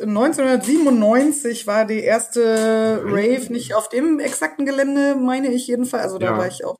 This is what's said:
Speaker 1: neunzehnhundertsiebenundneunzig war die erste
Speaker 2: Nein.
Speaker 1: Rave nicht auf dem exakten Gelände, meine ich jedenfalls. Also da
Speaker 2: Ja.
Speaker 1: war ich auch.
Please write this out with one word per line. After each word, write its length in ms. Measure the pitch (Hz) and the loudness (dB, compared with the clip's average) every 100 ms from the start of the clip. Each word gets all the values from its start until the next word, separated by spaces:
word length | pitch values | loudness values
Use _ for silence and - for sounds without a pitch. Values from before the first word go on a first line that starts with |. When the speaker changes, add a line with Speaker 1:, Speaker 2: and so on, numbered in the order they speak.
Speaker 1:
neunzehnhundertsiebenundneunzig 1600 | 214 208 277 302 262 254 208 320 294 240 208 240 294 294 233 233 208 | -4 0 0 2 2 2 2 2 4 4 4 4 4 0 -4 -6 -2
war 200 | 208 214 | 0 0
die 140 | 220 | 0
erste 1000 | - 226 - 240 233 220 220 220 220 220 202 | 0 0 0 0 2 2 2 2 0 0 -2
Speaker 2:
Nein. 80 | |
Speaker 1:
Rave 380 | 202 214 262 247 | 0 2 0 -2
nicht 220 | 240 240 | -8 -2
auf 140 | 208 214 | -4 -2
dem 320 | 240 320 302 | -2 0 0
exakten 460 | 294 - 311 - 277 | -2 -4 -6 -4 -4
Gelände, 500 | 269 277 277 277 269 | 0 0 2 2 2
meine 340 | 254 254 277 | 0 0 0
ich 140 | 247 247 | -2 -2
jedenfalls. 380 | 240 247 240 | -2 -2 -2
Also 140 | 202 190 | -4 -4
da 80 | - | -2
Speaker 2:
Ja. 60 | 214 | 0
Speaker 1:
war 80 | - | -2
ich 160 | - | -4
auch. 120 | - - | -10 -10